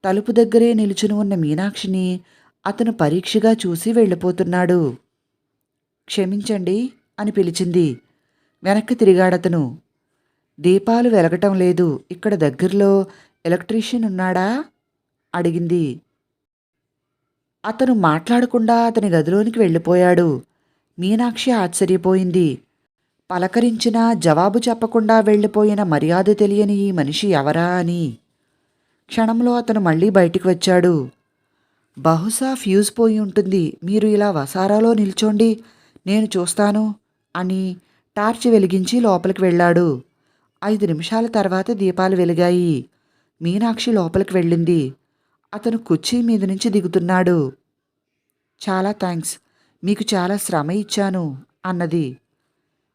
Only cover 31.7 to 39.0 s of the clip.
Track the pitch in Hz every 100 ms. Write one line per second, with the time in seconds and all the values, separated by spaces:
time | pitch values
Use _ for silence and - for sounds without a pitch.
31.7 | _ _ - 156 165 202 220 262 262 208
32.7 | 196 208 - 226 214 208 196 190 190 160
33.7 | - 170 214 214 208 208 160 139 185 190
34.7 | 208 226 226 196 - 214 208 226 220 -
35.7 | _ _ _ 180 214 220 190 175 - 208
36.7 | 208 214 208 _ _ _ 175 185 190 185
37.7 | 180 _ _ _ - 214 226 247 220 190
38.7 | 185 180 247